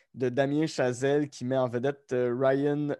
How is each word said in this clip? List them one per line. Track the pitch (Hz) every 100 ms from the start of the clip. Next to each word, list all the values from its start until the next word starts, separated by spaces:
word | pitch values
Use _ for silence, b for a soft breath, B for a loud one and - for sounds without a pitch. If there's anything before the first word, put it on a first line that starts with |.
| b
de | - 127
Damien | 123 139 147 156
Chazelle | - 156 117 139 147 147
qui | -
met | 123 131
en | 127
vedette, | 120 131 143 -
euh, | 127 123 120
Ryan | 135 139 147 147 147 135